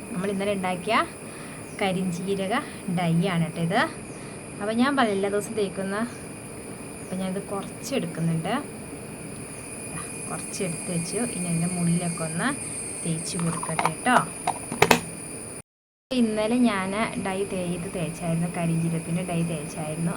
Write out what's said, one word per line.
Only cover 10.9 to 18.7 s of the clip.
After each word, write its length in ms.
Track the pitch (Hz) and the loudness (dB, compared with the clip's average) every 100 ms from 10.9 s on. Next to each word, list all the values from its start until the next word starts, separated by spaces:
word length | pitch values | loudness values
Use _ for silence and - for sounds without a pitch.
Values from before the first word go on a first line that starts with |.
വെച്ചു. 260 | 170 170 202 240 180 | -2 -2 -2 -2 -2
ഇനി 100 | 175 | 0
അതിൻ്റെ 180 | 165 170 175 | 2 2 2
മുകളിലൊക്കെ 460 | 170 170 175 170 160 | 4 4 2 -2 -4
ഒന്ന് 220 | 165 240 285 - - - - | 0 0 0 -6 -8 -8 -6
തേച്ച് 320 | 170 160 165 180 | -2 -2 -2 0
കൊടുക്കട്ടെ 460 | 170 165 - 160 160 | 0 0 -2 2 2
കേട്ടോ. 300 | 160 247 226 - - - - - - - - - - - - - - - _ _ _ _ 254 | 2 6 6 4 -2 -4 -4 -6 4 6 6 2 -10 -12 -12 -12 -14 -16 _ _ _ _ 4
ഇന്നലെ 360 | 226 214 220 247 240 | 4 4 4 6 6
ഞാൻ 240 | 196 190 202 226 170 | 4 0 0 0 0
ഡൈ 160 | 190 190 202 | -2 0 0
തേയത് 360 | 190 175 175 180 190 | 0 -2 -2 -4 -2
തേച്ചായിരുന്നു, 520 | 165 170 170 165 170 175 | -4 -2 0 2 2 2
കരിഞ്ജീരകത്തിൻ്റെ 640 | 170 | 2